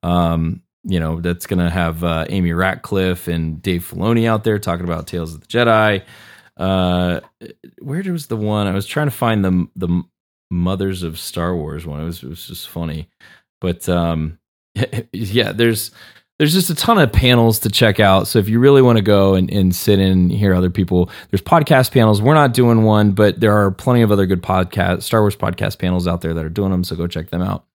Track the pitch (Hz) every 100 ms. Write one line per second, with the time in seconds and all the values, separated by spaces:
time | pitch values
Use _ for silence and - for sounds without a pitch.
0 | 87 87 85 82 80 - _ _ - 90
1 | 80 82 87 87 - 90 87 90 85 80
2 | 85 80 82 95 87 82 92 - - 98
3 | 92 87 - 85 80 78 95 87 - 85
4 | 101 117 113 110 113 104 101 87 87 82
5 | 78 87 82 78 _ 117 117 110 107 101
6 | - - - - _ _ 92 95 90 90
7 | 90 85 _ _ - - - _ - 156
8 | 196 170 143 113 104 104 101 95 104 -
9 | 147 - 117 110 98 92 87 - 87 87
10 | 87 _ _ _ _ 90 90 95 98 92
11 | 85 80 - - 85 87 76 73 82 73
12 | 80 85 64 85 - 87 - - 82 78
13 | 78 _ - _ _ _ 92 87 - 87
14 | 85 82 78 85 _ _ _ - 117 -
15 | - 95 104 110 101 101 117 110 - _
16 | - _ _ _ 151 180 180 160 - 220
17 | 156 - 127 123 117 107 113 - 113 101
18 | 101 95 - 117 98 113 131 139 123 113
19 | 101 101 98 95 92 101 92 87 - 101
20 | 95 95 90 92 104 90 90 87 87 90
21 | 87 - - 92 - 170 151 135 127 131
22 | 110 104 113 156 139 120 123 113 110 107
23 | 104 98 107 - 107 104 101 95 - 120
24 | 110 101 92 92 - 92 90 - 90 90
25 | - 113 104 104 104 90 101 - 92 90
26 | 87 87 87 82 78 87 98 92 90 82
27 | 87 85 82 87 92 98 _